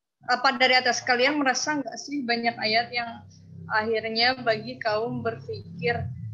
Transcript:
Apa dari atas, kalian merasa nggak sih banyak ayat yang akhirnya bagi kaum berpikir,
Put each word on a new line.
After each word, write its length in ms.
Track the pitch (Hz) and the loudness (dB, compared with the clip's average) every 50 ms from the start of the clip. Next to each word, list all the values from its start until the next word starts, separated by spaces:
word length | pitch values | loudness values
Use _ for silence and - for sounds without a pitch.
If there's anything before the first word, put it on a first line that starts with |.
| _ _ _ _ - - | _ _ _ _ -2 0
Apa 240 | 247 240 - 269 254 | 0 4 4 2 4
dari 240 | 247 262 254 254 | 4 4 6 6
atas, 240 | 254 254 240 233 - | 4 4 2 0 0
kalian 400 | - - 247 240 247 277 302 294 | 2 2 2 4 4 4 4 4
merasa 400 | 285 262 240 247 - 302 302 285 | 2 2 2 2 0 0 -2 -2
nggak 160 | 262 - 247 | -2 -6 -8
sih 240 | - - - 285 294 | -10 -10 -6 -6 -4
banyak 320 | 247 226 233 233 233 233 226 - | -2 0 0 0 0 -2 -2 0
ayat 320 | - 214 220 226 226 - 247 | 0 2 2 2 0 0 -4
yang 160 | 240 233 233 233 233 - - - - - - - - - - 214 | -6 -6 -6 -10 -14 -16 -20 -20 -20 -20 -20 -16 -16 -8 -2 -2
akhirnya 640 | 220 214 226 226 220 220 226 220 226 233 254 262 254 240 | 0 0 2 0 0 0 -2 0 2 4 2 2 2 2
bagi 320 | 233 220 214 214 240 254 | 0 0 0 -2 -8 -10
kaum 480 | 254 - 226 208 214 226 247 247 240 226 | -4 -2 0 0 0 0 -2 -4 -2 -2
berpikir, 720 | 226 226 - - - - 208 - - - - - 466 - - - - - - - - | -4 -4 -4 -8 -10 -10 -10 -10 -12 -10 -4 -2 0 0 0 -2 -4 -6 -6 -8 -10